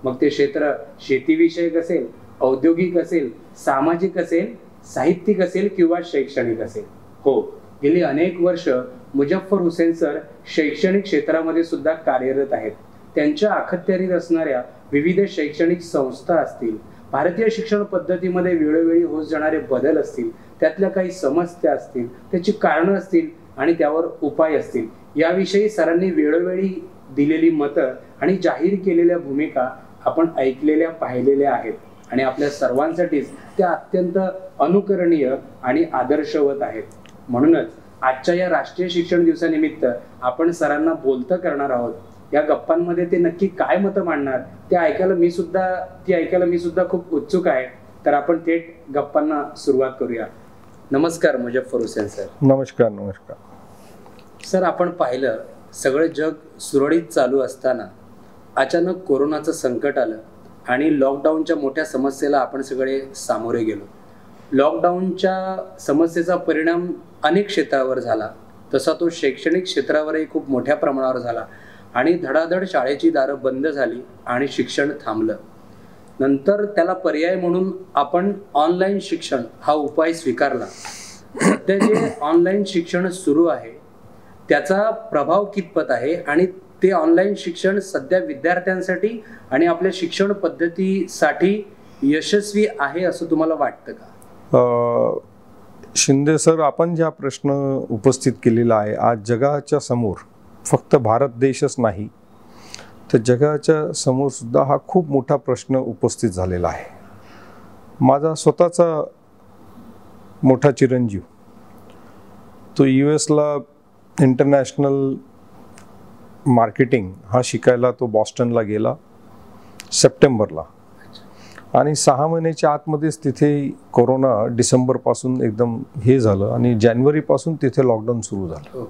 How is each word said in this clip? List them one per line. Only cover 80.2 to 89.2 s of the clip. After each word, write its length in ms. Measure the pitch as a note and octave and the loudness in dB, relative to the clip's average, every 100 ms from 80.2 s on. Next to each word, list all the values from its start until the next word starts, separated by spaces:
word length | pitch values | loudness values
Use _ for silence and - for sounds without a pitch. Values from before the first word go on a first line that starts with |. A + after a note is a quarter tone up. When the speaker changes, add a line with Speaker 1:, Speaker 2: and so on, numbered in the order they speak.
| C3+ A2+ C#3 B2 G#2 - - - - - - - | -4 0 0 -2 -8 -14 -16 -16 -18 -20 -18 0
Speaker 1:
सध्या 380 | - G#3+ - G3 | 0 2 0 2
जे 360 | G#3+ G#3 C#3+ - | 2 2 0 -4
ऑनलाइन 420 | D3 E3+ F3 G3 G3 | 0 2 4 0 -2
शिक्षण 420 | F3 E3+ F3+ F#3 | -4 -2 -4 -4
सुरू 380 | F3 - C#3+ E3+ | -4 0 2 2
आहे 340 | C3+ A2+ - - - - - - - - | 0 -8 -20 -20 -20 -20 -20 -20 -20 0
त्याचा 420 | D3 - F#3+ A3 | 0 2 0 0
प्रभाव 540 | A3 - D3+ C#3+ F#3 | -4 -4 -2 2 0
कितपत 460 | G3+ G3+ F3 E3+ D3+ | 0 -6 -4 -4 0
आहे 240 | A#2+ C3 | -2 0
आणि 320 | F3 D#3+ D3+ F#3 - - - | -4 0 0 0 -2 -20 0
ते 80 | F#3 | 2
ऑनलाइन 440 | F#3 D#3+ E3+ G3 G3 | 4 4 4 2 -2
शिक्षण 420 | F3 E3+ F#3+ G3+ | -6 -2 -2 -2
सध्या 400 | F#3+ D3+ C3+ F3+ | -4 -8 0 -2
विद्यार्थ्यांसाठी 1040 | E3 C#3 E3 F3+ F#3 F#3 F3 F#3 G#3 A#3 | 0 -4 -2 0 -2 -4 -4 -2 -2 -4